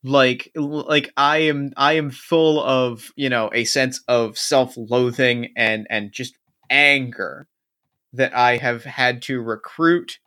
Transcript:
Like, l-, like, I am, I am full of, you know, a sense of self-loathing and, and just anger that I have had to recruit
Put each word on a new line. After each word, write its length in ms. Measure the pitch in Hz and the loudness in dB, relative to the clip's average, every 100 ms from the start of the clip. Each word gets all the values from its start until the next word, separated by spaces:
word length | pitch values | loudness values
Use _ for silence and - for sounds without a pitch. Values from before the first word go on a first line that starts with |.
Like, 480 | 131 139 131 127 - | 2 4 4 0 -8
l-, 300 | 160 143 151 - | -8 -6 -6 0
like, 260 | 151 - - | 0 0 0
I 220 | 143 156 | 2 2
am, 320 | 156 143 139 135 | 0 0 -4 0
I 160 | 143 | 2
am 160 | 156 147 | 2 -2
full 520 | 123 - 165 160 151 | -8 -2 2 4 2
of, 480 | 131 131 127 117 - - | 2 0 0 -4 -14 -6
you 140 | 135 | -2
know, 180 | 123 110 | 0 0
a 100 | 120 | -2
sense 380 | 110 139 131 127 - | 0 0 -2 -4 0
of 300 | 120 113 - | 0 0 -4
self-loathing 1160 | - 139 - - 110 123 123 120 127 120 120 - | 0 2 2 -4 -2 0 0 2 0 0 -4 -2
and, 300 | 110 110 107 | 0 -2 -4
and 240 | 107 104 | -6 -6
just 240 | - 127 _ _ _ _ | -10 -12 _ _ _ _
anger 800 | 139 143 139 127 117 87 67 - _ _ _ _ _ _ | 2 4 2 -2 -8 -10 -12 -20 _ _ _ _ _ _
that 240 | 123 131 - | -2 -2 2
I 220 | 123 120 | 2 2
have 260 | 127 120 | -2 -4
had 380 | 127 - 123 123 | -8 -2 0 0
to 180 | - 127 | -6 -6
recruit 760 | 113 107 - - 165 175 175 - | -6 -8 -10 0 2 2 -2 -18